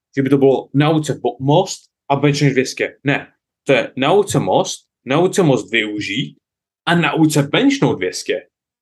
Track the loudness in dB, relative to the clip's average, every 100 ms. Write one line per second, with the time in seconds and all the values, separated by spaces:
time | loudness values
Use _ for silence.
0 | _ -4 0 4 4 2 -2 0 2 2
1 | -2 -4 -6 -4 0 2 0 -8 _ _
2 | -4 0 2 2 2 2 -2 -4 -6 -4
3 | -4 -4 -6 _ _ _ 0 0 0 -4
4 | 0 0 0 -2 0 0 -2 -8 _ _
5 | -4 0 0 2 2 0 0 -4 -2 -6
6 | -6 -6 -8 -12 _ _ _ _ -2 0
7 | 0 2 2 2 0 2 2 2 0 0
8 | -4 -6 -6 -6 -6 _ _ _